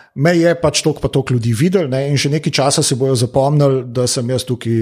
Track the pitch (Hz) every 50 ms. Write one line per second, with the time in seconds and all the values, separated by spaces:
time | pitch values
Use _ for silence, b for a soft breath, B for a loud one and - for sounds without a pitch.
0 | B B B 135 139 170 180 165 165 170 165 165 165 151 151 - - 156 147 -
1 | - 131 - 139 127 - 127 120 110 120 113 104 156 185 185 196 160 131 127 131
2 | 139 143 147 131 - 143 147 160 - 156 - 143 131 143 - 165 143 - 139 120
3 | 135 135 131 113 123 - - 139 135 143 151 147 143 139 135 131 123 123 117 127
4 | 123 123 - 135 117 120 127 123 127 - 123 117 - 117 117 113